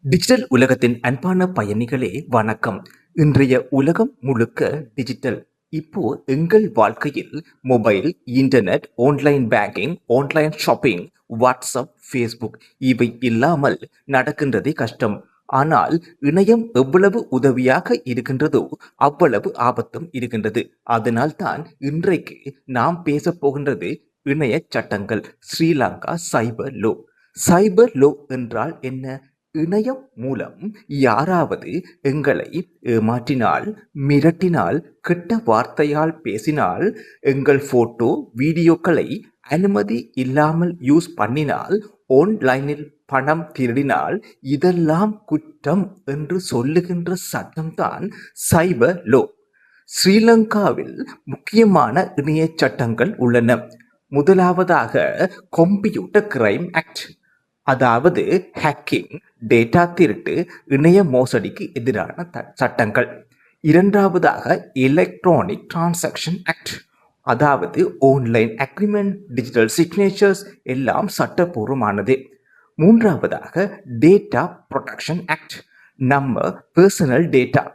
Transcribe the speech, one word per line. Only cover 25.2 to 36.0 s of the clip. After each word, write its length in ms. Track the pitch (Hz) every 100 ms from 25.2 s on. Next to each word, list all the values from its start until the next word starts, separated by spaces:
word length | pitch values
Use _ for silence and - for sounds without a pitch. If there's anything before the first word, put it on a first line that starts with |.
| - _
ஸ்ரீலங்கா 760 | - - 165 156 110 90 - 170 -
சைபர் 420 | 147 117 117 135 98
லோ. 200 | 107 - - _ _ -
சைபர் 560 | - 175 208 185 233
லோ 220 | 135 139 139 _
என்றால் 480 | 127 120 113 131 165
என்ன? 400 | 131 131 131 131 _ _ _ 156
இணையம் 540 | 160 202 226 262 - -
மூலம் 560 | 127 127 - - 190 214 _
யாராவது 840 | 143 131 110 156 180 147 - - 160 - _
எங்களை 460 | 139 139 143 123 - 156 - _
ஏமாற்றினால், 840 | - 113 110 120 117 135 107 71 - 214 _ 156 139
மிரட்டினால், 720 | 143 151 170 185 165 87 127 - _
கெட்ட 360 | - 175 - 226 220
வார்த்தையால் 680 | 110 123 - 147 147